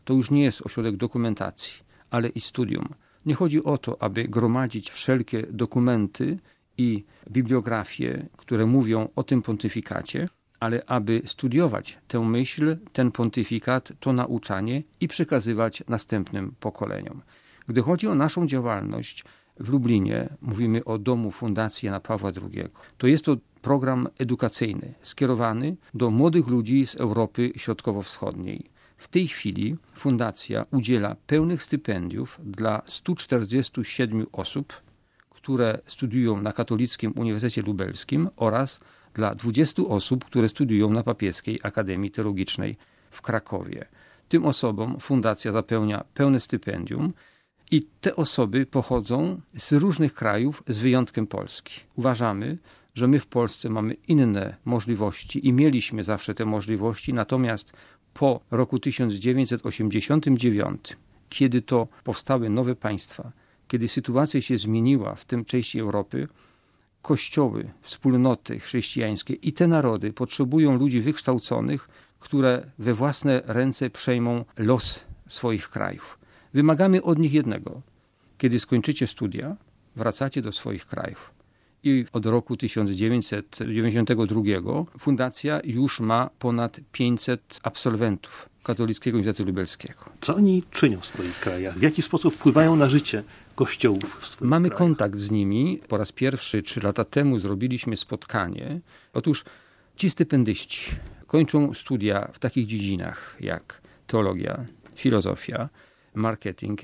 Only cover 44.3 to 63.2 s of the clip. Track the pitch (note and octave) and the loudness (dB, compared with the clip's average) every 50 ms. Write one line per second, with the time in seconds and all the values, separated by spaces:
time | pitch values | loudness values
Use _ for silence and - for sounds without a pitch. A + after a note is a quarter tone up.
44.3 | - E3+ - D3+ B2+ - - A#2 G#2 G2 A2 A#2+ - - - - C#3 B2+ G#2 A2+ | 2 2 4 2 0 0 0 -2 -2 -2 -4 -4 -6 -6 -2 0 2 2 4 2
45.3 | G#2 - - A2+ G#2 A2+ G#2 - A#2+ A2 G#2+ G#2 G#2 G2+ - - _ - C#3 C#3 | 0 0 -2 -2 -2 -2 0 0 0 0 0 0 -2 -2 -6 -8 _ 2 2 4
46.3 | C3+ B2 - - - A2 - G2+ - E2+ F2 - - C3+ D3+ F3+ F3 - _ _ | 4 2 2 -2 -4 -4 -4 -4 -6 -6 -6 -6 -4 -2 -2 -2 -4 -6 _ _
47.3 | _ _ _ _ _ _ _ _ D#3+ D3+ D3+ - _ _ - G3 - - D#3 - | _ _ _ _ _ _ _ _ 0 0 0 -2 _ _ -4 -2 0 0 -2 -2
48.3 | - - B2 G2 G#2 C3 C3+ - - C3+ A#2 - C3 A#2+ G#2+ - A#2+ C3+ D#3+ F3+ | 0 0 0 0 2 0 0 0 0 -2 0 0 0 -2 0 0 0 0 0 -2
49.3 | F#3 F3 - _ - B2+ - - D3 C#3+ E3 G3+ D#3+ C#3+ D#3+ C3+ - - A#2+ A2 | -2 -6 -10 _ -12 -10 -2 2 4 4 4 4 2 2 2 0 0 0 -2 0
50.3 | G2+ G#2+ A#2+ C#3+ D3 - - - A#2+ G#2 A#2 C3 B2 B2+ A#2+ - - A#2 A2 - | 0 0 0 -2 -4 -4 -6 -6 -4 0 2 4 4 4 2 0 -2 -4 -4 -4
51.3 | - G2+ F#2+ - - - - - - - - _ _ - A#2+ C3 B2 A2 A#2+ A2+ | -4 -6 -8 -8 -12 -16 -16 -18 -20 -20 -20 _ _ -2 0 0 0 2 0 0
52.3 | G2+ G2 A2 C3 D#3+ F3 - _ - _ _ _ _ A2+ B2 B2+ C#3+ C#3 - - | 0 -2 -4 -4 -6 -8 -10 _ -20 _ _ _ _ 0 4 4 4 4 2 0
53.3 | - B2 A#2+ A2 - - - A#2 A2 A2 G#2+ A2 - - _ - E3 D3 C3 A2+ | 0 0 0 0 -2 -6 -6 -4 -4 -2 -2 -2 -4 -6 _ 2 4 4 6 4
54.3 | G2+ G2+ F#2+ - - - - A#2+ A#2+ A#2 G2+ A2+ A#2 G2 G#2+ G2+ - - - - | 4 2 -2 -4 -8 -8 -4 -2 -2 0 0 -2 -2 0 0 -2 -2 -6 -10 -8
55.3 | - - - C3+ B2 B2+ D3 D#3 C3+ A#2+ - - A#2 G#2+ - G2 G#2+ G2 - - | -6 0 2 4 4 6 6 6 4 2 0 -2 -4 -6 -4 -4 -4 -4 -4 -6
56.3 | G2+ - A2+ G#2+ G#2+ G#2 G2 G#2+ A2 F#2+ G2+ A#2 G#2+ - - - B2+ A#2+ G#2 - | -4 -4 -2 -2 -2 -2 -2 -2 -2 0 0 -2 -2 -4 -4 -4 -2 -2 -2 0
57.3 | C3 C3 B2+ A#2 A2+ G#2 - - - - - - - _ _ _ _ - C#3+ C#3 | 0 0 0 0 -2 -4 -8 -12 -20 -20 -20 -20 -20 _ _ _ _ 0 2 2
58.3 | B2 - - _ A#2 A#2+ B2+ - - A#2+ - C#3+ - - B2+ A2+ G#2 G2 G2+ B2 | 2 0 -2 _ 0 0 0 0 0 -2 -2 -2 -2 0 0 -2 -2 0 0 0
59.3 | B2 C3+ C3 - B2 A2+ - A2 - - A2 G#2+ G2+ A2 - - C#3+ D#3 - D3 | 2 2 2 0 0 -2 -4 -6 -4 -2 -2 0 0 0 0 2 0 2 4 4
60.3 | C3 A#2 B2 B2 G#2+ G#2 G#2 G2+ F#2+ - - - - - _ _ _ _ _ _ | 4 4 4 2 2 2 0 -2 -4 -6 -10 -14 -20 -20 _ _ _ _ _ _
61.3 | - - C#3 C3 A#2+ B2 - - C3+ A#2+ A2+ - - - _ B2+ A2 - - - | -2 2 2 2 4 2 0 2 2 2 2 0 -4 -10 _ -6 -6 -6 -2 0
62.3 | C3+ B2+ A#2 A2 G#2 A#2+ B2+ B2 B2 - - A2 G#2 F#2 - - - - | 0 0 2 0 0 0 0 0 -2 -4 -4 -4 -4 -6 -8 -10 -14 -14